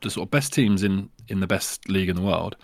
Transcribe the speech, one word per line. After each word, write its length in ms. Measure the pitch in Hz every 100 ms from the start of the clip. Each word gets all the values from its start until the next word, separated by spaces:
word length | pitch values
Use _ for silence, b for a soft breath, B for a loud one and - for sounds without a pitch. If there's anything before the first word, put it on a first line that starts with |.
the 80 | 113
sort 180 | - 95
of 40 |
best 220 | 143 139
teams 300 | - 113 98
in, 260 | 101 98 98 - -
in 140 | 98
the 60 | 95
best 420 | 98 - - -
league 180 | 95 92
in 80 | 90
the 60 |
world 340 | 98 85 85 -